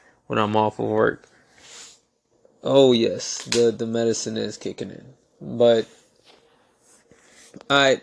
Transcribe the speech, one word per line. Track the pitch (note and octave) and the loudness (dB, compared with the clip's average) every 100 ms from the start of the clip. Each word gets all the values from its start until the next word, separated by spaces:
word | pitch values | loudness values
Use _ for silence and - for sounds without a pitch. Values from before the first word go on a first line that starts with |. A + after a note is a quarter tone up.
| _ _ - | _ _ -6
when | A#2 | -2
I'm | G#2 | 0
off | G#2+ G#2+ - | 0 -2 -4
of | A2 | -4
work. | G#2+ A2 - _ _ _ _ - - - _ _ _ _ _ _ _ | 0 -2 -2 _ _ _ _ -20 -20 -20 _ _ _ _ _ _ _
Oh | C3+ C3+ C3 | 0 4 6
yes, | A#2+ G#2+ F#2 - - - | 4 0 -2 -10 -12 -4
the, | A#2 A#2 | 0 2
the | G#2 A2+ | 0 -4
medicine | A#2 A2+ A2 A2 A2 | -2 -2 -2 -6 -8
is | G#2+ - | -8 -8
kicking | G2 - G2 | -12 -10 -12
in. | - C3 _ _ _ | -14 -20 _ _ _
But, | D3 A#2+ A#2 A2+ A2 _ _ _ _ _ _ _ _ _ _ _ _ _ _ - - - - | -10 2 4 4 0 _ _ _ _ _ _ _ _ _ _ _ _ _ _ -20 -20 -16 -2
I, | C#3 C3+ B2+ | 2 2 2